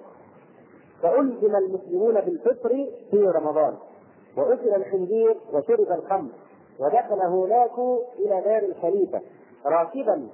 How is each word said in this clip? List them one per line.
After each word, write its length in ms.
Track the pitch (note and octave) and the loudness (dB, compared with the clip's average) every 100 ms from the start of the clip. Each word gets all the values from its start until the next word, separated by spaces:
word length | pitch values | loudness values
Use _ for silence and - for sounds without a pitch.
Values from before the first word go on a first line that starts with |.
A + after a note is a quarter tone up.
| - - - - - - - - - - | -20 -20 -20 -20 -20 -20 -20 -20 -20 -4
فألزم 540 | E3+ B3+ C4+ A3+ G#3 G3+ | 0 2 2 0 0 2
المسلمون 640 | F#3+ F#3 F3+ F3+ A3+ G#3+ | 0 -4 -4 0 2 2
بالفطر 480 | F#3 E3+ A#3 C4 A3+ C4+ C4 - - | 0 -2 -2 -2 -2 -2 -4 -10 0
في 160 | G3+ G3 | 2 4
رمضان، 460 | E3 D3+ D#3 C#3 - - - - - - B2 | 2 0 0 0 -2 -16 -20 -20 -20 -10 -2
وأكل 320 | E3 A#3+ A#3+ G3 | 0 2 2 0
الخنزير 640 | G3 G3 F3+ A3 A3+ A3 - | 0 -4 0 2 2 0 -2
وشرب 380 | D3 D3 A3+ G3 | -4 0 2 2
الخمر، 380 | E3+ - F#3+ C#3 - - - _ - | -2 -2 -4 -4 -14 -20 -20 _ -6
ودخل 420 | C#3 A#3+ A#3 G3+ | 0 0 0 -2
هولاكو 800 | F3+ F#3 F#3 A#3 A#3 A#3 B3 B3 B3 - | 0 0 2 2 2 0 -2 -2 -4 -4
إلى 220 | G#3 F#3 | -2 0
دار 220 | G3+ A3 | 0 0
الخليفة 580 | G3 - E3+ G3+ F3+ G2 - - - - C#3 | -2 -4 -2 0 0 -4 -10 -20 -20 -8 -2
راكبا 640 | E3 E3 C4+ A3 E3+ A2+ | 0 0 -2 -2 -2 -4